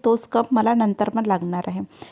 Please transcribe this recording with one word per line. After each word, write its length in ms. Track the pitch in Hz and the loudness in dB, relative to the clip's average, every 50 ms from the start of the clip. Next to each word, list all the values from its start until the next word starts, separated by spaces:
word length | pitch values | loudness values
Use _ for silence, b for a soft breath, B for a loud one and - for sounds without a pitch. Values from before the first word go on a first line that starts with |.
| - | 2
तोच 220 | 233 233 226 - - | 2 2 2 0 -2
कप 240 | - 226 226 - | -2 -2 0 2
मला 220 | 262 220 214 220 240 | 2 2 2 4 4
नंतर 340 | 233 220 208 196 - 208 208 | 4 2 2 2 0 -2 -2
पण 180 | 233 226 226 | -2 -2 0
लागणार 380 | 214 190 170 175 175 175 180 - | 0 0 -2 -2 -4 -4 -4 -4
आहे. 140 | - 180 185 196 - B B B B | -6 -6 -6 -8 -10 B B B B